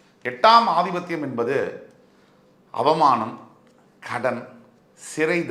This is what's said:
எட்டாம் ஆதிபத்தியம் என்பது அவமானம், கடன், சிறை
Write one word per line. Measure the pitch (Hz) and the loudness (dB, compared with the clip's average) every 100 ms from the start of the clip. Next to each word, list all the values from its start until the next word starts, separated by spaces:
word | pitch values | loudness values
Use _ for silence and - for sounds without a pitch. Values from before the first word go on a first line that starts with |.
| _ _ 123 | _ _ -12
எட்டாம் | 123 - 233 220 165 | 2 6 6 6 0
ஆதிபத்தியம் | 180 147 - 165 139 | 0 -4 -6 -6 -6
என்பது | 120 120 135 95 - - _ _ _ _ _ _ _ _ - | -4 -2 -2 -4 -8 -18 _ _ _ _ _ _ _ _ -2
அவமானம், | 131 160 147 120 110 - - _ _ _ _ _ - | 0 4 4 2 -2 -10 -20 _ _ _ _ _ -12
கடன், | 120 123 117 - - - _ _ _ - | -6 -4 -4 -10 -20 -20 _ _ _ -14
சிறை | - 156 175 143 | -4 -2 -2 -2